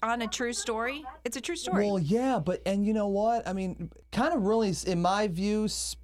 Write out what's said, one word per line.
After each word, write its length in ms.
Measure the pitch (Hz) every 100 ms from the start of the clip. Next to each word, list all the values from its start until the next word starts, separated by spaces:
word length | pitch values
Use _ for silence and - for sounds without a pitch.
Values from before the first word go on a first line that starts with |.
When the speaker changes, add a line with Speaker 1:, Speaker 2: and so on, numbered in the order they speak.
Speaker 1:
on 200 | 220 240
a 40 | 220
true 260 | - 240
story? 520 | 240 - 220 240 285 277 311
It's 120 | 247 262
a 40 |
true 140 | -
story. 320 | 339 - 196 202
Speaker 2:
Well, 140 | 190
yeah, 400 | 151 226 262 233
but, 220 | 156 185 190
and 180 | 196
you 80 | 202
know 140 | 220 202
what? 400 | 196 220 233 -
I 60 |
mean, 400 | 190 185 - 170 - -
kind 240 | - 294
of 80 | 320
really, 280 | 196 226 208
s-, 120 | 165
in 180 | - 175
my 280 | 175 202 214
view, 380 | 170 202 214 214
s-, 280 | - - -